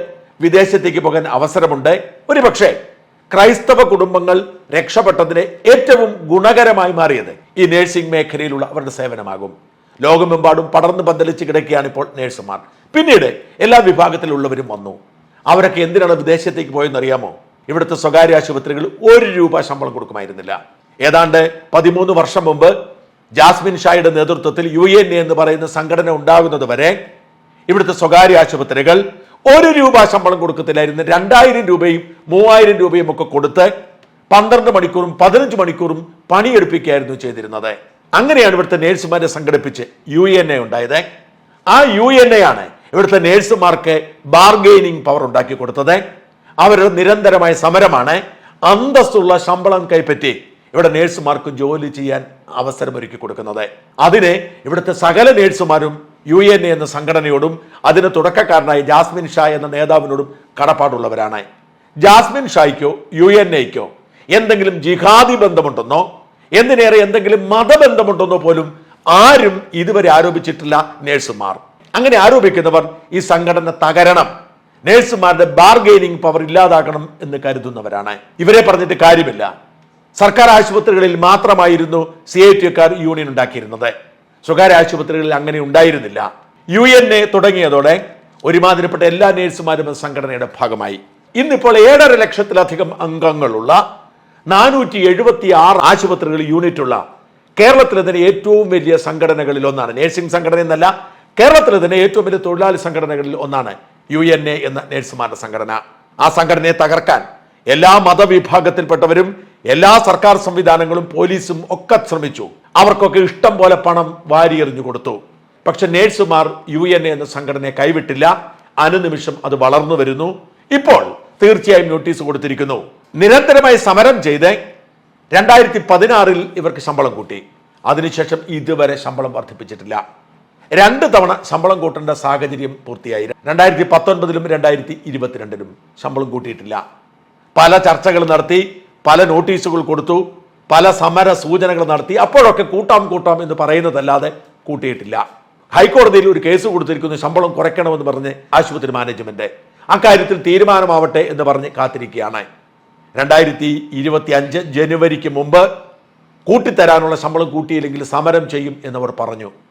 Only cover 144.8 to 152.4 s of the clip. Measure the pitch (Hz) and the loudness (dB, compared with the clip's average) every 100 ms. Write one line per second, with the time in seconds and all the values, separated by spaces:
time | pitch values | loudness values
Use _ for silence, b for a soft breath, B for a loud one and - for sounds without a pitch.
144.8 | 131 104 101 110 - _ _ _ _ - | -10 -10 -10 -8 -10 _ _ _ _ 2
145.8 | - - 226 190 190 170 160 180 220 175 | 4 4 4 4 2 0 0 -2 -2 -4
146.8 | 147 147 160 151 151 175 175 165 165 - | -6 -6 -8 -8 -4 -2 -2 -2 -4 -2
147.8 | 165 156 139 135 135 - - 151 160 156 | -4 -4 -6 -8 -8 -14 -2 0 0 -4
148.8 | 135 127 120 117 110 104 104 - _ b | -8 -8 -8 -10 -14 -12 -12 -12 _ b
149.8 | b 202 226 190 180 180 170 185 202 190 | b 2 4 4 0 -4 0 2 2 2
150.8 | 180 165 160 156 165 147 139 135 147 - | 2 0 0 -2 -4 -4 -2 -4 -6 -6
151.8 | 131 - 104 110 107 110 | -6 -8 -12 -10 -10 -10